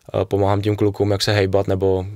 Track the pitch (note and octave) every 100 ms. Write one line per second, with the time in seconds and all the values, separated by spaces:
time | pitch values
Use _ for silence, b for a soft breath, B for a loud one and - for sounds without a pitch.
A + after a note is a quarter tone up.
0 | - G2+ F#2+ G2 G2 G2+ G#2 G2+ G#2 G2
1 | G#2 G2+ - G#2 F#2+ G2 F#2+ F#2+ F#2+ F#2
2 | F#2